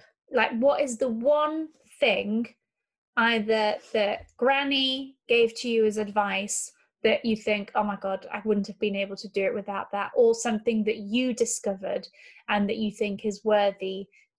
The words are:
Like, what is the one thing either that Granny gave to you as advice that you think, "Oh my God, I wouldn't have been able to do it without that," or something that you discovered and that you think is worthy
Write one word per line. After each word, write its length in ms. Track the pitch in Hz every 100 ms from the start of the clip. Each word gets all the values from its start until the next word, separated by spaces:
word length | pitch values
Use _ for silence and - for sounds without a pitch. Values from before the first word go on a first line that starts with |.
| _ _ -
Like, 200 | 240 220 226
what 220 | 277 285
is 180 | 285 226
the 120 | 262
one 580 | 226 247 294 302 311 311 _ _ -
thing 480 | 254 208 202 220 240 _ _ _ _ _ _ -
either 580 | 226 226 214 220 214 - -
that 360 | 220 202 - - -
Granny 800 | 247 269 277 277 262 262 269 - -
gave 260 | 233 226 226
to 120 | 247
you 180 | 226 220
as 120 | 208
advice 720 | 208 208 202 196 202 - - _ _ _
that 220 | 226 - 233
you 100 | 214
think, 360 | - 208 202 -
"Oh 80 |
my 140 | 208 196
God, 280 | 196 190 -
I 100 | 208 214
wouldn't 220 | 202 196
have 120 | -
been 160 | 208 196
able 220 | 196 196
to 100 | 202
do 160 | 202
it 100 | 190
without 380 | 208 196 196 -
that," 200 | 202 - -
or 180 | 226
something 520 | 226 240 214 240 220 208
that 140 | 226
you 340 | 202 240 254
discovered 760 | 240 226 - 208 190 185 190 - _ - - -
and 220 | 208 202
that 80 | 220
you 120 | 214
think 340 | 208 208 196 214
is 180 | 190
worthy 640 | 220 208 202 196 190 190 196 _ _